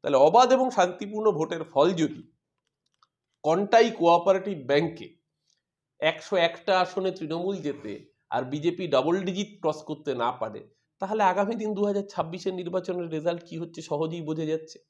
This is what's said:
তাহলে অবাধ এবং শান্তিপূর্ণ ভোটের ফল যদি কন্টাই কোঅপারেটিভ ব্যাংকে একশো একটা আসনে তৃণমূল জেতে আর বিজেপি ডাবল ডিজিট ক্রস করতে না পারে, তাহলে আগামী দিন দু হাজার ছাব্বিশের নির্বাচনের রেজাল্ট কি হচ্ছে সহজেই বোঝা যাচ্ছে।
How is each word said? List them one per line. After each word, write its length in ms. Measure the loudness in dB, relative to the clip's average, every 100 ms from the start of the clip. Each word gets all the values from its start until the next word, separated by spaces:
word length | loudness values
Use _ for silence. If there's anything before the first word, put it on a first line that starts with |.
তাহলে 160 | 2 6
অবাধ 360 | 8 8 6
এবং 160 | 4 2
শান্তিপূর্ণ 600 | 2 0 0 -8 0 0
ভোটের 320 | 0 -4 -6
ফল 280 | -2 2 2
যদি 400 | 2 -2 -4 -18 _ _ _ _ _ _ _ _ _ _ _
কন্টাই 480 | 0 0 4 4 4
কোঅপারেটিভ 680 | 4 4 6 4 2 0 -8 0
ব্যাংকে 500 | 2 2 -6 -18 _ _ _ _ _ _ _ _ _
একশো 360 | -2 -2 -4 0
একটা 440 | 0 -2 0 0
আসনে 320 | 0 -2 -4
তৃণমূল 460 | -6 -8 -4 -4 -4
জেতে 560 | -6 -8 -12 -14 -16 _ _
আর 140 | -6
বিজেপি 440 | -4 -4 -4 -4 2
ডাবল 360 | 2 2 0
ডিজিট 380 | -2 -4 -6 -4
ক্রস 220 | -4 -4
করতে 320 | -8 -8 -6 -2
না 160 | -2
পারে, 360 | -2 -8 -8 -18 _ _ _
তাহলে 240 | -6 2
আগামী 320 | 2 2 -2 -2
দিন 180 | -4
দু 120 | -2 -2
হাজার 180 | -2
ছাব্বিশের 500 | -4 -6 -6 -4 -6
নির্বাচনের 560 | -6 -6 -6 -4 -6 -6
রেজাল্ট 340 | -4 -4 -6 -10
কি 120 | -12
হচ্ছে 240 | -12 -12
সহজেই 400 | -6 -4 -4 -6
বোঝা 240 | -6 -6 -4
যাচ্ছে। 340 | -4 -6 -20